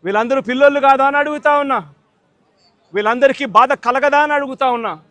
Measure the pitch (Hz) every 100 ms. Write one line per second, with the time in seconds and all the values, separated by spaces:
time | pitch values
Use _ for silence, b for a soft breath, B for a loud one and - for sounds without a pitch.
0 | 170 202 233 269 190 254 285 285 269 269
1 | 269 285 294 302 302 294 285 247 151 139
2 | _ _ _ _ _ _ _ _ _ 180
3 | 208 240 269 262 277 190 254 269 - 254
4 | 285 285 302 294 277 262 262 240 220 156
5 | _